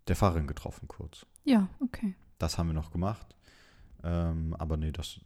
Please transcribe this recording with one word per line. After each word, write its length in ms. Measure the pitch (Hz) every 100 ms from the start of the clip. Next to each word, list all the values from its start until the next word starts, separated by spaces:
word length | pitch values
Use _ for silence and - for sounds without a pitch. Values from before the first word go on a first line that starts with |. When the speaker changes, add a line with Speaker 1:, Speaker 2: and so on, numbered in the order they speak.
| -
Speaker 1:
der 80 | 87
Pfarrerin 300 | 101 82 71
getroffen 420 | 76 - - -
kurz. 380 | - - - - -
Speaker 2:
Ja, 240 | 294 233 190 -
okay. 340 | 262 - 202 185 - -
Speaker 1:
Das 200 | 82 -
haben 100 | 85
wir 60 |
noch 160 | 80 82
gemacht. 440 | 87 92 113 - - - - - - - -
Ähm, 520 | 87 85 85 80 80 80
aber 180 | 80 78
nee, 160 | 78
das, 280 | 76 - -